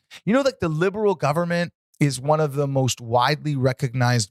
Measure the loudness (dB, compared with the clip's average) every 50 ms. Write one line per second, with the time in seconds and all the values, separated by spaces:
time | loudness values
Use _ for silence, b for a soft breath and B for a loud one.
0 | _ B B B B 0 2 2 2 2 -2 -2 -4 -4 -2 0 0 -2 0 0
1 | 0 0 0 0 -2 -2 0 0 -2 -2 -2 -2 -4 -4 -8 _ _ _ _ _
2 | 0 0 0 -2 0 0 2 2 2 0 0 -2 -2 0 0 0 0 0 -2 -4
3 | -6 -2 0 2 2 2 0 -2 -2 -4 -2 0 0 0 0 0 -4 -4 0 0
4 | 2 2 2 0 -2 -4